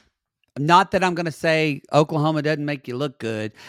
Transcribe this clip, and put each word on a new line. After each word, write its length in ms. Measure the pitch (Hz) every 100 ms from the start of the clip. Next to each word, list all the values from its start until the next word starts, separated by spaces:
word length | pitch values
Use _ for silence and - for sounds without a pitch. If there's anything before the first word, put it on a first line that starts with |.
| _ _ _ _ _ -
not 340 | 147 175 190
that 120 | 190
I'm 120 | 185 170
gonna 160 | 170
say 500 | 143 165 160 156 143 -
Oklahoma 480 | 143 156 160 156 156
doesn't 240 | 147 156 147
make 220 | 147 123
you 80 | 120
look 220 | 147 123
good. 340 | 113 110 107 -